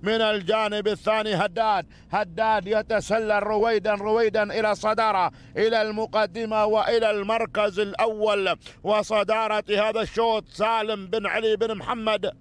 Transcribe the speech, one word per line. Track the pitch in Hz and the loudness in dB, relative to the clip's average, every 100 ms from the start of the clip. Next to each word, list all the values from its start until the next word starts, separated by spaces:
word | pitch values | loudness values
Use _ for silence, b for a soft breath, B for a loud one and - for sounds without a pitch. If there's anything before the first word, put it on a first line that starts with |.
من | 190 226 | -2 0
الجانب | 220 214 175 220 214 208 202 | 2 0 0 0 0 0 -2
الثاني | 208 - 220 214 | -2 0 0 0
هداد، | 185 202 175 220 196 160 B B | 0 0 0 0 0 -2 B B
هداد | 190 202 165 220 214 185 | -4 -4 -2 2 2 0
يتسلل | 214 214 220 - 214 220 208 | -2 0 -2 0 -2 2 0
رويدا | 202 214 226 220 196 | 2 2 2 2 0
رويدا | 208 208 220 226 220 | -2 2 2 2 2
إلى | 208 196 214 | 0 0 0
الصدارة، | 202 214 220 220 196 170 B B - | 0 0 2 2 2 0 B B 0
إلى | 220 226 | 2 2
المقدمة | 214 214 220 214 214 220 226 214 | 0 -2 -2 0 -2 -2 -2 0
وإلى | 214 214 - 233 220 | 2 2 2 2 2
المركز | 208 196 226 226 - 208 185 | 0 -2 -2 -2 -2 -2 0
الأول | 208 - 220 214 214 202 190 170 B B | -4 0 -2 0 0 0 0 -4 B B
وصدارة | 190 214 208 214 196 220 220 214 208 | 0 0 2 0 2 0 0 -2 0
هذا | 202 214 220 | 0 0 0
الشوط | 214 - 233 220 - | -2 0 0 0 -4
سالم | - 214 226 214 214 190 | -4 0 0 -2 -4 -4
بن | 220 202 | -4 -2
علي | 180 220 214 | 0 0 0
بن | 220 | 0
محمد | 214 - 226 220 214 220 - | -4 -6 -4 0 0 -2 -6